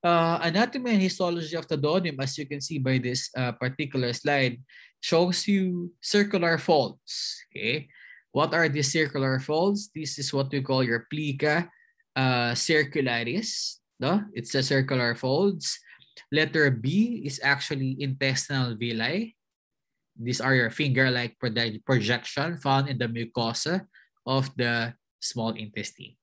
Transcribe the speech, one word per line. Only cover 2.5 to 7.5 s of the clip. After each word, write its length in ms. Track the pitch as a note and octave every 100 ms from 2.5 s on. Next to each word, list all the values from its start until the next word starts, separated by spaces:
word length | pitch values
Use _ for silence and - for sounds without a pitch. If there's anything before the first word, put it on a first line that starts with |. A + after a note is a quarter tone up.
| C#3+
see 180 | C#3 D3+
by 180 | C3 C3
this, 320 | B2 C3 - B2+
uh, 140 | B2
particular 600 | A2+ B2+ C3 C#3 C3 B2
slide, 440 | A#2+ D3 C#3+ B2+ A#2+ - - - _
shows 460 | - E3 F3+ F3+ -
you 440 | G3+ F#3 F3+ F3 -
circular 560 | - G#3 G3+ G3+ E3+ D#3+
folds. 880 | - D#3 A2 - - - - - -